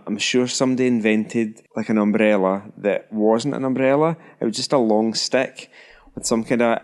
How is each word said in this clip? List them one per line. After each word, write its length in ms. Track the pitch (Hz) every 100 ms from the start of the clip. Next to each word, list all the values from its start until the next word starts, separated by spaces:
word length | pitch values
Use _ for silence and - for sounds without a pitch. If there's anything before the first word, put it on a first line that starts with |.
| -
I'm 100 | 101
sure 300 | - 127 123
somebody 400 | - 131 127 127
invented, 720 | 120 107 107 107 120 110 110 _ -
like, 140 | 110
an 100 | 110
umbrella 640 | 104 104 107 104 95 98 101 -
that 340 | 98 92 -
wasn't 400 | 110 107 113 139
an 120 | 123 131
umbrella. 520 | 127 131 143 160 165 - -
It 40 | 117
was 100 | 107
just 180 | -
a 40 | 143
long 340 | 113 107 113
stick 560 | 107 - 127 131 - - - - - - -
with 100 | -
some 180 | 113
kinda 380 | 113 120 120 117